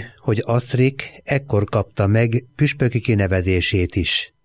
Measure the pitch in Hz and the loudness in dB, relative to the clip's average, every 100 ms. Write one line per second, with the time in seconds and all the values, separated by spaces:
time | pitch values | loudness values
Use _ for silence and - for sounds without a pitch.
0 | - - - 107 - 120 - 123 131 135 | -2 -8 -2 -2 0 -2 0 0 0 -2
1 | - - - 139 139 104 101 107 - - | -10 -12 -4 -4 0 -2 0 -2 -2 0
2 | 98 110 117 117 - - 147 139 123 120 | 2 2 2 0 -4 -2 -2 0 -2 0
3 | - 104 95 92 92 90 - 95 87 98 | 0 2 2 0 2 0 2 0 0 -2
4 | 82 - - _ | -2 -4 -6 _